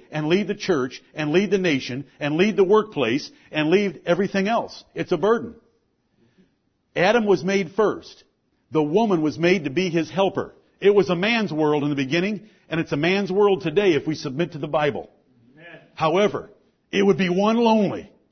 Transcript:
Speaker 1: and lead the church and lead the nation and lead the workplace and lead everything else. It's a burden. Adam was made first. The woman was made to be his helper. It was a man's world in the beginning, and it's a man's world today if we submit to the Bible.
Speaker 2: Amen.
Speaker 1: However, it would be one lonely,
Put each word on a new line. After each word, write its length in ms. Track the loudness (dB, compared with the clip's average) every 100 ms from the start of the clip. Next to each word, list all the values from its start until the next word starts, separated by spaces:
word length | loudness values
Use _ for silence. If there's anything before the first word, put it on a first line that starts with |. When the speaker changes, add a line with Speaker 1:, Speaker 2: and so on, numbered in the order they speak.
| -10
Speaker 1:
and 180 | -6 0
lead 180 | 0 0
the 80 | -6
church 480 | -2 -2 -2 -8 -14
and 180 | -8 0
lead 200 | 0 2
the 60 | 0
nation 480 | 2 0 -2 -10 -12 _
and 200 | -4 0
lead 180 | 2 2
the 80 |
workplace 680 | 4 4 2 -2 0 0 -4 -14 _
and 180 | -4 2
lead 320 | 2 2 -4 -2
everything 420 | 0 0 -2 0
else. 380 | -2 -4 -12 -14 -10
It's 160 | -4
a 60 | 0
burden. 380 | 2 0 -2 -14 _ _ _ _ _ _ _ _ _ _ _ _ _ -2
Adam 300 | 2 2 2
was 180 | 0
made 300 | 0 -2 -2
first. 500 | 0 -2 -2 -10 -20 _ _ _ _ _
The 100 | -2
woman 400 | 0 0 2 2
was 160 | 0 0
made 280 | 0 0 0
to 40 |
be 200 | -2 -2
his 200 | -2 -4
helper. 460 | -2 -2 -2 -8 -12 _ _
It 160 | 2 4
was 140 | 2
a 60 | 0
man's 360 | 0 0 -2
world 320 | 0 2 2
in 60 | 0
the 60 | -2
beginning, 520 | -2 0 -2 -4 -10 _ _
and 100 | -6
it's 140 | -4
a 40 | -2
man's 340 | 0 0 0
world 300 | 2 2 2
today 320 | 0 0 2 0
if 120 | -2
we 80 | -6
submit 380 | -6 -6 -6
to 60 | -6
the 80 | -4
Bible. 420 | -2 -2 -4 -10 _ _ _ _ _
Speaker 2:
Amen. 240 | -20 -20 -20
Speaker 1:
However, 580 | -4 0 2 0 -2 -10 -18 _ _ _
it 120 | 0
would 140 | 2 2
be 120 | 2
one 280 | 2 2 2
lonely, 520 | 4 4 2 -2 -12 _ _